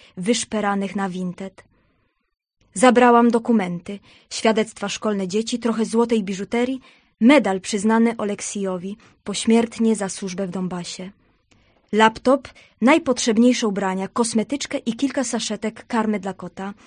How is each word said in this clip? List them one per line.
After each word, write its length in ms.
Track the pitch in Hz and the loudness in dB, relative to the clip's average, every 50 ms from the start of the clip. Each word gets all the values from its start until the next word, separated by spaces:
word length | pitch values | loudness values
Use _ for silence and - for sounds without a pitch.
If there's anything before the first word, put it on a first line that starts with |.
| - _ - | -20 _ -12
wyszperanych 760 | 185 175 214 240 233 - - - 214 208 202 202 196 196 196 - | -6 -2 0 0 0 -2 -4 -4 -4 -2 -2 -2 -2 -4 -4 -4
na 140 | 202 196 190 | -4 -6 -6
wintet. 540 | 175 185 185 180 175 - 190 190 190 - - _ _ _ _ _ _ _ _ _ _ _ _ _ _ _ _ _ _ _ _ _ - | -6 -6 -6 -8 -8 -10 -14 -16 _ -20 -20 _ _ _ _ _ _ _ _ _ _ _ _ _ _ _ _ _ _ _ _ _ -2
Zabrałam 540 | 185 233 254 220 247 247 240 240 233 240 233 | 4 4 6 6 6 6 6 6 6 6 4
dokumenty, 680 | 226 233 226 - 233 214 190 175 175 175 - - 202 202 _ _ - _ _ - | 2 0 0 0 0 0 0 -2 -6 -10 -10 -12 -14 -14 _ _ -20 _ _ -14
świadectwa 600 | - - - 226 214 226 214 220 - - 202 196 | -6 -2 0 2 2 2 0 -2 -4 -10 -8 -8
szkolne 380 | - - - 214 208 196 190 | -6 -6 -4 -4 -4 -4 -4
dzieci, 320 | 180 180 214 226 226 247 233 | -4 -4 -4 -4 -4 -4 -4
trochę 260 | 233 233 220 220 220 | -2 -2 -2 -2 -2
złotej 380 | 185 220 226 233 233 240 226 190 | 0 0 0 2 2 2 0 -2
biżuterii, 560 | 196 196 180 202 - - 233 247 254 269 254 - - _ _ _ _ _ - | -2 -6 -8 -6 -4 -2 -2 -2 -2 -4 -6 -10 -16 _ _ _ _ _ 4
medal 420 | 220 247 302 285 202 202 190 185 | 6 6 6 6 4 2 -2 -4
przyznany 560 | - - - 202 185 220 220 226 226 233 226 | -4 -6 -4 -2 0 2 4 4 2 2 0
Oleksijowi 800 | 226 214 202 208 202 - - - 208 196 190 185 180 175 196 208 - _ _ _ _ - | -2 -4 -6 -6 -6 -8 -10 -8 -6 -6 -4 -6 -6 -8 -10 -12 -14 _ _ _ _ -10
pośmiertnie 720 | - 196 - - 226 226 233 233 233 - - 226 226 220 | -8 -8 -4 2 2 4 4 2 0 -2 0 0 2 2
za 140 | 208 202 190 | 0 -2 -6
służbę 380 | - - 208 190 180 180 196 | -6 -8 -10 -8 -6 -6 -6
w 40 | 180 | -6
Donbasie. 600 | 175 190 185 175 180 175 170 - - - 185 190 - _ _ _ _ _ _ _ _ _ _ _ _ _ _ - | -6 -6 -6 -6 -6 -8 -10 -10 -12 -14 -14 -16 -18 _ _ _ _ _ _ _ _ _ _ _ _ _ _ -2
Laptop, 560 | - 208 220 220 220 - - 247 269 277 - - - - - _ _ - | 2 4 4 4 4 2 2 2 2 2 0 -6 -20 -20 -20 _ _ 0
najpotrzebniejsze 840 | 208 254 311 330 330 269 247 - - 240 214 214 240 247 247 - 240 | 4 4 4 4 2 0 -2 0 0 0 4 4 6 4 4 2 0
ubrania, 400 | 214 190 196 196 190 185 190 190 | -2 -2 -2 -4 -4 -4 -4 -6
kosmetyczkę 680 | 190 - 240 233 226 - 220 208 - 285 285 - - - | -4 -2 -2 -2 0 0 -2 -2 -2 -4 -6 -6 -6 -8
i 160 | 277 - 233 226 | -6 -4 -6 -4
kilka 300 | 233 277 269 - 294 254 | -2 -2 -2 -2 -2 -4
saszetek 640 | - - 220 - - 214 202 - 214 220 - - | -4 -4 -6 -6 -6 -6 -6 -6 -8 -8 -10 -10
karmy 320 | - - 226 220 214 208 202 | -6 -4 -2 -2 -2 -2 -4
dla 140 | 185 196 185 | -4 -8 -10
kota. 400 | - - 175 - - 190 202 202 _ _ | -10 -14 -16 -12 -12 -12 -12 -12 _ _